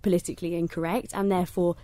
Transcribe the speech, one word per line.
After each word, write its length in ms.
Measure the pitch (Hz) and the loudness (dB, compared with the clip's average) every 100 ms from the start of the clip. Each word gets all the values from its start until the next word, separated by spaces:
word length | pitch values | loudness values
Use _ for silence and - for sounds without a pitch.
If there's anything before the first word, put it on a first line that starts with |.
politically 540 | 202 175 - - 170 170 | 2 2 0 -6 -4 -2
incorrect, 560 | 170 - 165 214 - | -2 -2 -2 -2 -4
and 180 | 202 196 | -2 2
therefore 460 | 185 180 - 175 170 | 2 0 0 0 0